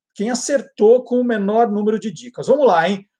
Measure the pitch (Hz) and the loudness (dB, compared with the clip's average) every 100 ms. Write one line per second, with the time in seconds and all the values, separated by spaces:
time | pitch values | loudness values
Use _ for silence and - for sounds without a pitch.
0 | _ - 208 247 - 277 - - 214 247 | _ -8 -6 -6 -2 -4 -4 2 4 4
1 | - 247 240 220 196 220 233 208 214 220 | 2 -2 -2 -2 -2 0 0 -2 -2 -4
2 | 220 156 247 - - 277 254 170 175 196 | -6 -12 -16 -8 -2 2 4 2 0 -4
3 | - | -10